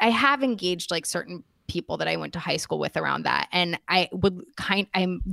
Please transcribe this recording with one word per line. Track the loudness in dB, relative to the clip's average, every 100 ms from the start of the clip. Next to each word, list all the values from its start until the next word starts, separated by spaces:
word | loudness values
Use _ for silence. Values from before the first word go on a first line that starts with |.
I | 4
have | 4 4 4
engaged, | 2 0 0 -2 -2
like, | -4 -2
certain | -6 -6 -10 -14 _ -8
people | -6 -4 -4
that | -2
I | -2
went | -4
to | -6
high | -2 -2
school | -2 -2
with | -2 -2
around | 0 0
that. | 2 0 2
And | 0 0 -2 0
I | 0 0
would | 2 0 0 -8 -8
kind, | -2 0 0
I'm | 0 0 0 -4